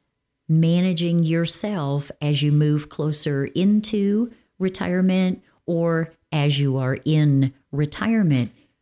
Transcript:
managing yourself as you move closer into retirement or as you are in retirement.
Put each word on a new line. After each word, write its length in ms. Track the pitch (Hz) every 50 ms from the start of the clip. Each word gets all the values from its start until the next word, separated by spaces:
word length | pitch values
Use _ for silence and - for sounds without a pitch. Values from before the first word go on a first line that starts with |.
| _ _ _ _ _ _ _ _ _ -
managing 720 | 160 160 165 165 170 175 180 185 180 160 175 170 170 170 165
yourself 880 | 156 165 165 170 165 - - - 208 214 180 147 139 139 143 147 - - _ 147
as 200 | 147 147 135 143
you 80 | 147
move 380 | 147 147 151 151 147 151 147 -
closer 560 | - - 147 151 151 - - 156 143 139 139 - -
into 800 | - 185 202 208 214 214 - - 208 202 202 202 214 240 240 - - _ _ _ -
retirement 840 | 185 185 185 - 190 180 180 185 185 185 185 185 185 185 185 - - _ _ _ _
or 460 | - 175 165 170 170 165 160 165 160 - _ _ _
as 280 | - 156 143 147 143 139
you 200 | 143 139 131 135
are 200 | 131 127 135 - -
in 480 | - 156 156 151 147 139 135 135 131 - _ _ _
retirement. 800 | - 139 151 147 - - - 214 226 226 202 160 143 127 120 104 - _ _ _ _ _